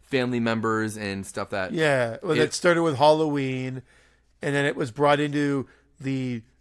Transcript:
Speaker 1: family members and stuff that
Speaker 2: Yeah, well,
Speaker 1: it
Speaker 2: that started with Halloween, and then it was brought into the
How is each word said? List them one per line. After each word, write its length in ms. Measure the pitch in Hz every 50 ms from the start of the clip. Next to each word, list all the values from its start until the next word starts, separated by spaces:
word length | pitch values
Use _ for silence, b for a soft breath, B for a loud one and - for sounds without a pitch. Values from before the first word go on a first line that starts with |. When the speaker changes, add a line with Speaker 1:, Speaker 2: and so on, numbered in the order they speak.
Speaker 1:
family 380 | _ - 139 131 123 123 123 120
members 580 | 117 117 113 113 107 113 110 110 110 110 104
and 280 | 107 107 101 98 98 95
stuff 240 | - - - 101 -
that 220 | - 98 92 90 -
Speaker 2:
Yeah, 440 | 170 160 147 139 131 120 113 113 - -
well, 80 | 185
Speaker 1:
it 60 | 156 156
Speaker 2:
that 140 | 151 - -
started 280 | - - 180 170 170 165
with 140 | 160 143
Halloween, 840 | 120 143 151 156 156 160 151 143 143 135 131 131 127 131 131 131 127 - b b b b b b b b b b _
and 140 | - 147 139
then 100 | 143 143
it 100 | 143 -
was 140 | - 160 120
brought 280 | 107 139 147 143 147 143
into 480 | 147 147 147 151 147 143 143 139 120 b b b b b _ _
the 420 | 135 135 135 131 127 127 123 117 110 _ _ _